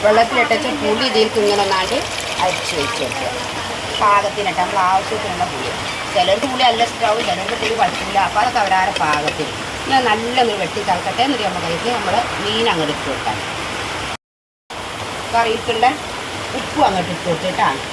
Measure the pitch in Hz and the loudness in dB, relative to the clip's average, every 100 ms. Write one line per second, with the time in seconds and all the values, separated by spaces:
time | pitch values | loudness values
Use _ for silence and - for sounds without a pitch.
0 | 208 214 233 254 - 220 254 302 208 220 | 6 6 4 2 2 2 0 -2 0 0
1 | 262 220 220 233 208 202 202 190 185 262 | 2 2 2 4 2 4 2 2 0 -2
2 | - - - - 185 180 - 170 143 - | -4 -6 -6 -2 0 0 -2 -2 -2 -2
3 | 131 - 127 123 - - - - - - | -4 -4 -4 -4 -6 -6 -6 -6 -6 2
4 | 214 202 202 190 196 170 180 202 180 190 | 4 4 4 -2 -2 0 0 2 4 2
5 | - 214 202 180 175 135 123 - - - | 2 -4 -2 -2 -2 -2 -6 -6 -6 -6
6 | - 202 180 202 277 254 254 226 233 - | -2 2 4 2 2 2 2 4 0 0
7 | 220 214 233 - 190 233 220 226 185 - | 0 0 0 -2 -2 -2 -2 2 0 0
8 | - - 240 208 208 240 202 185 190 196 | 0 2 2 2 2 2 2 2 2 0
9 | 151 151 151 - 147 - - - - 262 | 0 0 0 -2 -4 -6 -8 -6 2 2
10 | 247 214 233 254 240 202 175 - 202 180 | 4 2 0 2 2 2 -2 -2 0 0
11 | 175 180 254 254 208 180 165 165 226 247 | 0 0 0 2 -2 -2 -4 -2 -2 -2
12 | - 208 240 151 202 220 226 175 151 147 | 0 0 0 -2 -2 2 2 2 0 -2
13 | 143 123 - - - - - - - - | -4 -4 -4 -4 -6 -6 -6 -6 -6 -6
14 | - - _ _ _ _ _ - - - | -6 -8 _ _ _ _ _ -12 -10 -10
15 | - - - 233 233 226 - 226 240 294 | -8 -8 -2 0 2 0 -2 2 2 2
16 | - - - - - 254 - - 269 190 | -6 -8 -8 -8 -6 -6 -4 2 2 2
17 | 170 165 175 160 185 180 170 139 - | -2 -4 -2 -2 -2 0 0 0 -6